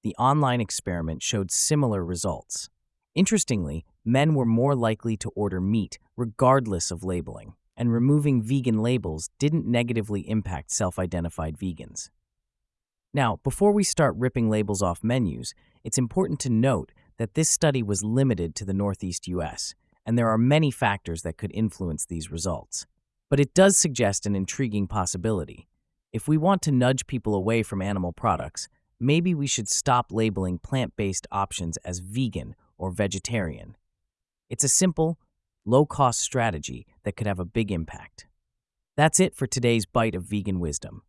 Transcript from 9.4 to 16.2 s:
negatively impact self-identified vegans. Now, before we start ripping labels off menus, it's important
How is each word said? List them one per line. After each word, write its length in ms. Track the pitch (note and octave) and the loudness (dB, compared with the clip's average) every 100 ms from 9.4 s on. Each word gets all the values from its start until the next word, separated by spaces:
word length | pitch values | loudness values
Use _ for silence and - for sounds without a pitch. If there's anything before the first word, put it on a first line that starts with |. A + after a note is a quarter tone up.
| C#3+ D#3+ | 0 0
negatively 640 | - A#2+ A#2+ A2+ G#2+ G#2 D#2 | 2 0 2 -2 -2 -4 -2
impact 440 | A2 G2 E2 - | -2 -2 -8 -6
self-identified 840 | - F#2+ - F#2 F2 E2+ - D#2+ D2+ | -2 -2 -2 -4 -2 -4 -4 -8 -6
vegans. 540 | F#2+ E2 - - - _ _ _ _ _ _ _ _ _ _ | -8 -8 -12 -16 -18 _ _ _ _ _ _ _ _ _ _
Now, 240 | - B2 - | 0 0 0
before 260 | - - G3+ | -4 4 4
we 140 | G#3 | 4
start 320 | G3 - C#3+ G2 | 2 2 2 2
ripping 340 | B2 B2 A2 | 0 2 2
labels 320 | G#2+ G2+ G2 | 2 0 0
off 220 | F#2+ E2+ | 0 0
menus, 500 | A2 B2+ G#2 A#1+ - - _ _ | 0 0 0 -2 -10 -14 _ _
it's 120 | - - | -4 -2
important 440 | A#2+ F3+ | 0 0